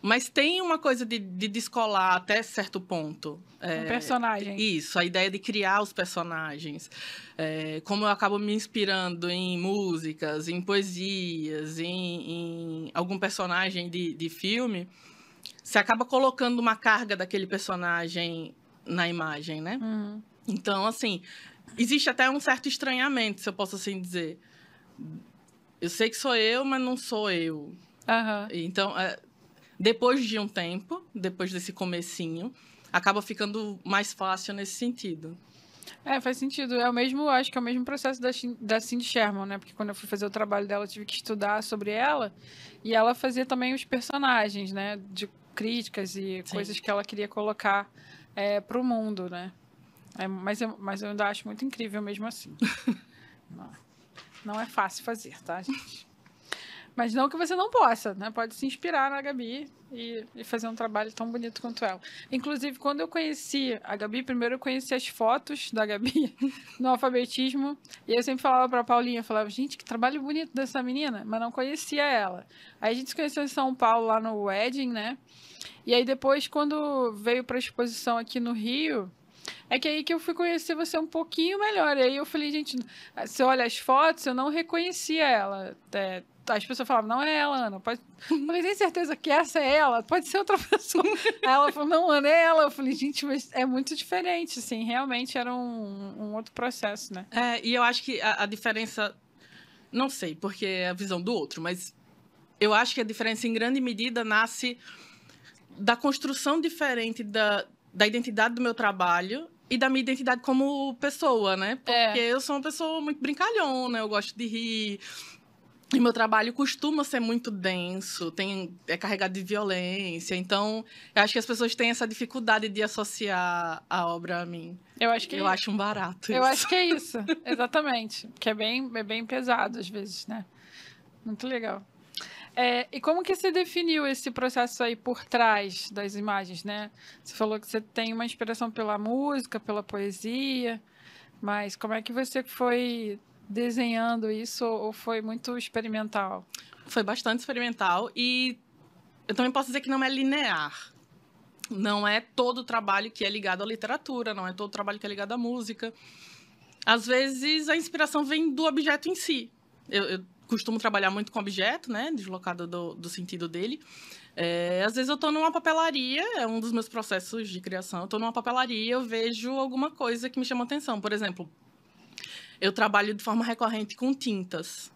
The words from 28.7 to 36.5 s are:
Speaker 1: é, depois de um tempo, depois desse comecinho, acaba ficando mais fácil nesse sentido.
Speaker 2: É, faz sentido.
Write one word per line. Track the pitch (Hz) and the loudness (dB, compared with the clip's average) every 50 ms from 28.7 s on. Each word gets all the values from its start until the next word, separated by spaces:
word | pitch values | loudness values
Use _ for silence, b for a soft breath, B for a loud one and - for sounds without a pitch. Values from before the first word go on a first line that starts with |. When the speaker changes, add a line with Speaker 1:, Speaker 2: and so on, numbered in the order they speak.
| 185 202 196 202 - - | 0 0 0 0 0 -2
Speaker 1:
é, | 185 185 - - _ _ _ _ - - _ b b b b b | -2 -2 -2 -6 _ _ _ _ -20 -20 _ b b b b b
depois | 185 214 233 226 240 247 262 277 247 | 2 2 4 6 4 4 4 4 2
de | 214 214 220 | 0 0 -2
um | 208 208 | -2 -2
tempo, | - 196 175 170 180 190 190 - 320 370 370 _ _ | -2 -4 -4 -2 -4 -6 -6 -8 -10 -10 -10 _ _
depois | 220 180 185 180 180 185 180 | -4 -4 -4 -2 -2 -4 -4
desse | 185 180 180 - 185 | -4 -6 -6 -8 -6
comecinho, | - 190 180 175 175 170 175 - - 180 165 160 165 180 247 262 B B B B B B B | -4 -4 -2 -2 -4 -6 -8 -8 -6 -6 -6 -4 -6 -8 -8 -10 B B B B B B B
acaba | - 180 180 196 196 208 | -2 2 4 4 2 2
ficando | 208 - 214 - 214 202 208 220 220 208 202 185 - | 0 -4 -4 -4 -4 -2 -2 -4 -4 -4 -6 -8 -4
mais | 180 196 196 202 202 - | 0 2 2 2 0 -4
fácil | - 196 185 185 185 185 - 202 | -4 -2 -2 -2 -2 -4 -8 -6
nesse | 202 196 196 - | -6 -6 -8 -6
sentido. | - 247 240 240 240 - 202 165 156 156 160 170 175 B B B B B B B B B B B B - | -4 -4 -4 -4 -4 -6 -8 -8 -8 -10 -14 -16 -16 B B B B B B B B B B B B -4
Speaker 2:
É, | 277 269 269 | -2 -2 0
faz | - 254 262 254 | 0 -2 -4 -2
sentido. | 262 269 | -4 -4